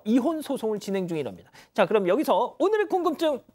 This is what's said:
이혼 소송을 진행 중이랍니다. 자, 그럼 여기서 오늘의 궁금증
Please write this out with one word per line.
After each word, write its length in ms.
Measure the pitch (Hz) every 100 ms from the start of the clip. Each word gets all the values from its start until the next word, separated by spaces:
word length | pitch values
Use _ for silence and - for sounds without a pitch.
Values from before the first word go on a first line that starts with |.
| 208
이혼 360 | 247 247 320
소송을 380 | 285 254 220 214
진행 300 | 202 196 175
중이랍니다. 420 | 160 123 92 - - -
자, 120 | - 190
그럼 220 | 214 185
여기서 480 | 214 294 190 240 -
오늘의 280 | 359 427 392
궁금증 540 | 370 339 302 320 269 -